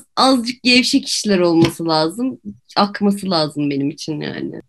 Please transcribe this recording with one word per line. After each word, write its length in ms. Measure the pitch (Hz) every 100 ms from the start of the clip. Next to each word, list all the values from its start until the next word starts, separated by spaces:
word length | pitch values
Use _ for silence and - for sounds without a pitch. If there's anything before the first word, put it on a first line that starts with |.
| - -
azıcık 480 | 262 269 226 -
gevşek 440 | 247 247 240 277 -
işler 320 | - 214 190
olması 480 | 175 165 165 - 165
lazım. 520 | 156 160 208 254 - 208 - _ -
Akması 540 | 202 202 202 202 190
lazım 400 | 165 151 147 147
benim 200 | 139 139
için 320 | 156 - 151
yani. 400 | 151 - 135 -